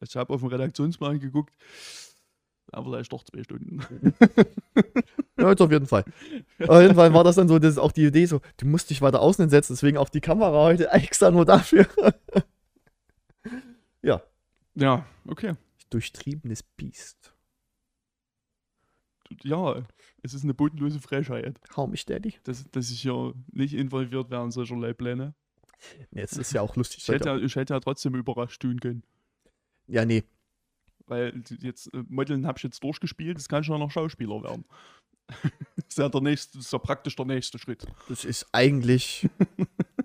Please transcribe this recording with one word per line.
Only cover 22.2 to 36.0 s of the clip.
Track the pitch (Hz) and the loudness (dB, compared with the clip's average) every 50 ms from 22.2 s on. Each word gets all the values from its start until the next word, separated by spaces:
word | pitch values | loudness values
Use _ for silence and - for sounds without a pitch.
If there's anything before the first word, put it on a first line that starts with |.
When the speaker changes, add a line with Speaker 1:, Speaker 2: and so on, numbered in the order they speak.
| 202 226 - _ _ | -10 -12 -14 _ _
Speaker 1:
Dass, | 131 127 127 135 - | -14 -14 -12 -14 -12
dass | - 131 123 120 | -10 -10 -8 -8
ich | 123 117 | -10 -8
hier | - 131 123 123 123 123 127 127 127 - | -8 -8 -6 -6 -8 -10 -12 -14 -18 -12
nicht | - - 135 143 143 | -8 -6 -6 -6 -4
involviert | - 139 131 135 131 131 120 127 135 127 120 | -6 -6 -6 -6 -8 -8 -8 -8 -10 -10 -8
wäre | 127 123 120 | -10 -10 -10
in | 120 | -10
solcherlei | 117 127 120 117 123 120 120 117 117 | -8 -10 -10 -8 -8 -8 -8 -8 -10
Pläne. | - 123 123 123 127 131 147 147 _ _ _ _ _ _ _ _ _ - - - 151 139 - | -8 -8 -8 -8 -8 -10 -12 -14 _ _ _ _ _ _ _ _ _ -20 -20 -20 -20 -20 -18
Speaker 2:
Nee, | - - | -14 -14
es | 95 - - | -12 -12 -12
ist | 143 127 - - | -12 -10 -6 -6
ja | 113 | -6
auch | 104 107 - | -6 -4 -6
lustig. | 127 120 - - - - | -6 -6 -6 -10 -10 -6
Speaker 1:
Ich | - | -4
hätte | 135 139 - 147 | -4 -4 -2 -4
ja, | 135 | -4
ich | 127 - 135 - | -4 -6 -6 -6
hätte | 139 135 - 147 | -6 -6 -6 -6
ja | 131 | -6
trotzdem | - 135 139 - - 139 127 | -6 -6 -8 -6 -6 -6 -6
überrascht | 127 117 139 123 120 120 120 - - | -6 -8 -8 -8 -8 -8 -10 -10 -10
tun | - 127 123 123 | -8 -8 -8 -8
können. | - 123 120 120 - _ _ _ _ _ _ _ _ _ _ _ _ _ _ _ _ | -8 -10 -10 -12 -14 _ _ _ _ _ _ _ _ _ _ _ _ _ _ _ _
Speaker 2:
Ja, | - - 113 113 | -4 -2 -2 0
nee. | 117 113 110 - _ _ _ _ _ _ _ _ _ _ _ _ _ _ _ _ | 0 0 -2 -2 _ _ _ _ _ _ _ _ _ _ _ _ _ _ _ _
Speaker 1:
Weil | - 120 120 123 120 - | -10 -8 -6 -6 -8 -8
d-, | 120 117 - 123 - | -12 -16 -18 -18 -14
jetzt, | 123 127 120 - - 117 - | -14 -14 -14 -16 -18 -18 -16
äh, | 127 120 | -16 -14
Modeln | - 127 135 131 139 147 135 131 | -10 -8 -6 -6 -4 -4 -4 -4
hab | 151 131 | -6 -8
ich | - - | -8 -12
jetzt | 127 - - - | -14 -12 -12 -10
durchgespielt, | 139 156 - - 160 - - 160 165 175 | -10 -10 -8 -10 -12 -10 -10 -12 -12 -12
das | 147 139 - | -12 -10 -8
kann | 151 147 156 | -6 -6 -4
schon | 156 156 151 | -4 -6 -6
noch | 147 143 | -6 -6
Schauspieler | - 170 160 165 - - 123 104 104 110 - | -6 -6 -6 -6 -8 -10 -10 -10 -10 -10 -12
werden. | - 120 120 - _ _ _ - _ _ _ _ _ _ _ _ - | -12 -14 -14 -16 _ _ _ -20 _ _ _ _ _ _ _ _ -20
<laughs> | 123 - - 151 - - - - _ | -12 -8 -8 -8 -8 -10 -18 -18 _
Das | - - - | -16 -16 -10
ist | - | -6
ja | - | -4